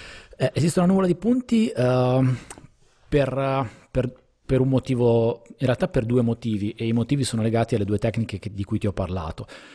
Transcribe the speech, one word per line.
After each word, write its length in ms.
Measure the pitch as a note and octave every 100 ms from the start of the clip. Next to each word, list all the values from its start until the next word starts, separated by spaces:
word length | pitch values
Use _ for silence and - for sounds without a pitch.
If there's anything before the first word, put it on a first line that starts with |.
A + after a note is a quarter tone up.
| - - - -
Eh, 140 | -
esiste 240 | - D#3+ F#3
una 100 | F3
nuvola 180 | F#3+ F#3
di 100 | F3
punti, 520 | A3 B3+ B3 A3+ A3+
ehm, 680 | - B2 B2+ B2+ C3 C3 A#2+ - - - _ _ _ _
per, 600 | D3 C3 B2+ C3+ C3+ G#2+ - _
per, 220 | C3 A#2+ - _ _
per 160 | - C3
un 80 | C3
motivo, 760 | C3 - B2 A#2+ A#2 A2+ - - -
in 80 | B2+
realtà 220 | A#2+ -
per 160 | C3
due 180 | A2+ B2
motivi, 500 | A#2 A2+ A#2 G#2 G#2
e 140 | - A2+
i 60 |
motivi 320 | A#2 A2+ C#3+
sono 180 | B2 A2+
legati 320 | A2+ A2+ A2+
alle 100 | A#2
due 140 | G2 G#2
tecniche 400 | A2+ A2 A2 F#2+
che, 140 | F#2+
di 120 | G2+
cui 140 | G2 G#2+
ti 80 | G#2
ho 60 |
parlato. 540 | F#2+ F#2 F#2 D#2+ - - - -